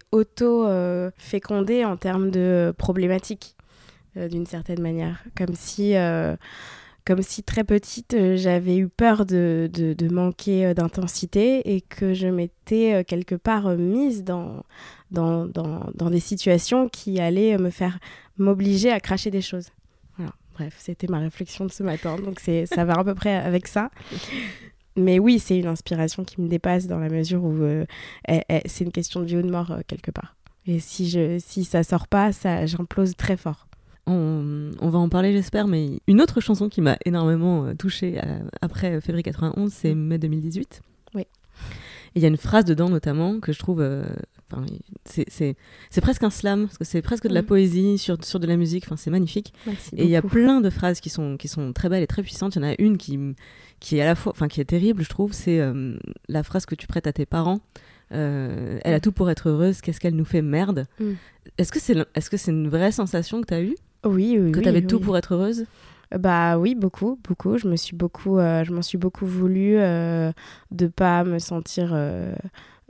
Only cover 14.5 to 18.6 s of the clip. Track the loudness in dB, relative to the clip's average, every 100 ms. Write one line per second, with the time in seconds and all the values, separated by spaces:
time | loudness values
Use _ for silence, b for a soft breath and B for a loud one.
14.5 | -12 -16 B B B _ -2 0 0 -2
15.5 | -6 -6 -6 -8 -4 0 0 0 -2 4
16.5 | 4 4 2 0 -2 -4 -2 0 2 2
17.5 | 2 0 -2 -4 -4 B B B 0 2
18.5 | 2